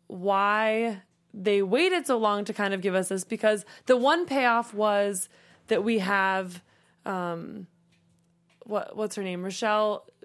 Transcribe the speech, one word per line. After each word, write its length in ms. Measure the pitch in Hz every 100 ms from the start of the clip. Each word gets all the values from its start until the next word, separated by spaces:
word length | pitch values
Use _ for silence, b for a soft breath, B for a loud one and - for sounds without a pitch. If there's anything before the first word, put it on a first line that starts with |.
| -
why 920 | 185 190 196 202 214 220 220 233 202 - _ _
they 300 | 214 190 202
waited 440 | 196 240 359 359 277
so 120 | 240
long 260 | 214 208
to 80 | 208
kind 220 | 208 202
of 80 | 196
give 120 | 190
us 140 | 185 185
this, 160 | 190
because 400 | - 220 214 214 - B -
the 100 | 254
one 300 | 262 330 349
payoff 480 | 269 247 233 233
was 560 | 208 214 202 202 196 - b b b -
that 140 | 220
we 160 | 208 226
have, 600 | 185 196 190 190 185 175 b b b b -
um, 600 | 185 175 170 160 214 180 _ _ _ _ _ _ _ _ _
what, 300 | - 208 - -
what's 180 | - -
her 60 |
name? 200 | 190 180
Rochelle 640 | 185 185 220 214 214 202 - _